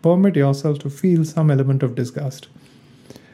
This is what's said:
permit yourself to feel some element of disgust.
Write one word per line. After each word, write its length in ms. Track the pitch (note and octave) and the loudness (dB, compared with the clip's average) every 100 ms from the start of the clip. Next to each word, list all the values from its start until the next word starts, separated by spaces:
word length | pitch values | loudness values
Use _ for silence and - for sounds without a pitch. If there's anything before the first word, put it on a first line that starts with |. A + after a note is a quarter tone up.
permit 340 | E3 F3+ G3 | 2 4 2
yourself 460 | E3 C#3 C#3 D#3 D3 | 2 0 0 -2 -4
to 100 | C#3+ | -6
feel 340 | C#3 F#3+ E3+ | -4 0 2
some 240 | D#3 E3 D#3 | 0 0 2
element 320 | C3+ C3+ C3+ | 2 0 0
of 140 | C3 | -2
disgust. 540 | A#2 A#2+ - C#3+ - - - - - _ - - - - | -4 -8 -6 -10 -10 -20 -20 -20 -20 _ -20 -20 -20 -20